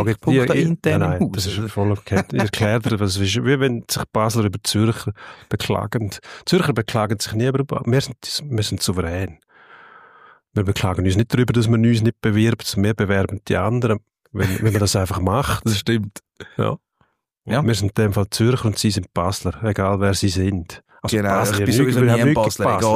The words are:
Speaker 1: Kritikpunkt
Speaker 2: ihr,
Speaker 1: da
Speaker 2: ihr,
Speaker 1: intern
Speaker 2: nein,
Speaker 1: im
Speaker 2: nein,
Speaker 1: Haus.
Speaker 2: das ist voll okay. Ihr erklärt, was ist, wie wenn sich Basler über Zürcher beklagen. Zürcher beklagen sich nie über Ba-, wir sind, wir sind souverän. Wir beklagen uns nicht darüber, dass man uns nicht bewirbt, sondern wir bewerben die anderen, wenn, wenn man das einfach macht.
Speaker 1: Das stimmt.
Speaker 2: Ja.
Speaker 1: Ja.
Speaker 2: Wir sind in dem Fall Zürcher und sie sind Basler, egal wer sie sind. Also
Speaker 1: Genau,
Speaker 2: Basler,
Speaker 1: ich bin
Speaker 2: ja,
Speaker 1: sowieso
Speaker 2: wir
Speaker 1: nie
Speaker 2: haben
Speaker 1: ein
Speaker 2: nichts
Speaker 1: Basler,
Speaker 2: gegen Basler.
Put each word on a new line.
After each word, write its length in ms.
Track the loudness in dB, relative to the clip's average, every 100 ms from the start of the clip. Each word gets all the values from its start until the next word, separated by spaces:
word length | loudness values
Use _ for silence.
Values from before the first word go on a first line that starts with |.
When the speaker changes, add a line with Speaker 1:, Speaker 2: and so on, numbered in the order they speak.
Speaker 1:
Kritikpunkt 380 | 0 0 2 2
Speaker 2:
ihr, 60 | 2
Speaker 1:
da 80 |
Speaker 2:
ihr, 80 | 2 0
Speaker 1:
intern 340 | 0 0 2
Speaker 2:
nein, 100 | 0
Speaker 1:
im 80 | 0
Speaker 2:
nein, 80 | -2
Speaker 1:
Haus. 160 | -2
Speaker 2:
das 140 | -4 -4
ist 140 | -4
voll 200 | -2 0
okay. 320 | -2 0 -2 0
Ihr 80 | -2
erklärt, 600 | -2 0 0 2 0 -2
was 160 | -2 0
ist, 180 | -2 0
wie 160 | 0 2
wenn 240 | 0 -2 -6
sich 120 | -6 -4
Basler 320 | 0 0 0 -2
über 140 | -2
Zürcher 480 | -2 0 0 0 -8 -10 -18 -20 -8
beklagen. 600 | -6 -2 -2 -2 -4 -6 -8 -16 -12 0
Zürcher 260 | 0 2
beklagen 480 | -2 -2 -2 -2 -2
sich 140 | -4
nie 140 | -2 0
über 180 | -2 -4
Ba-, 180 | -4 0
wir 140 | 0
sind, 440 | -2 -12 -10 -10 -4
wir 180 | -4
sind 180 | -2 -2
souverän. 580 | -2 -2 -4 -6 -8 -10 _ _ -20 -20 -20 -20 -20 _ -20 _ _
Wir 100 | -2
beklagen 400 | -2 -2 -2 0 2
uns 120 | 2
nicht 160 | 2
darüber, 180 | 2 2
dass 160 | 2 2
man 180 | 4 4
uns 160 | 4
nicht 200 | 2 0
bewirbt, 440 | 0 2 2 0 -4
sondern 260 | 0 0
wir 20 |
bewerben 480 | 0 0 0 0 -4 -2
die 80 | 0
anderen, 420 | 0 0 0 -2 -4 _ _ -2
wenn, 140 | -2 2
wenn 100 | 2
man 60 | 2
das 160 | 2 0
einfach 240 | -2 -2
macht. 440 | 0 0 0 -2
Speaker 1:
Das 140 | -2 -2
stimmt. 420 | 0 -2 -2 -12 _ _ -12 -4
Speaker 2:
Ja. 200 | -2 -4 _ _ _ _ _ _ -4
Speaker 1:
Ja. 180 | 0
Speaker 2:
Wir 120 | 0 0
sind 140 | 0
in 140 | 2 2
dem 80 |
Fall 120 | 0 -2
Zürcher 340 | 2 2 2 0
und 140 | 0
sie 100 | 0
sind 240 | -2 -4
Basler, 500 | -2 -2 -2 -6 -4
egal 360 | -2 0 0 2
wer 160 | 0 2
sie 140 | 0
sind. 540 | 0 0 -2 -8 -16 _ _
Also 140 | -2 0
Speaker 1:
Genau, 120 | 2
Speaker 2:
Basler, 300 | 0 0 0
Speaker 1:
ich 60 | 2
bin 40 | 2
Speaker 2:
ja, 20 |
Speaker 1:
sowieso 220 | 2 4
Speaker 2:
wir 60 | 4
Speaker 1:
nie 60 |
Speaker 2:
haben 60 | 4
Speaker 1:
ein 40 | 4
Speaker 2:
nichts 140 | 2
Speaker 1:
Basler, 220 | 0 0 0
Speaker 2:
gegen 80 | 2
Basler. 100 | 2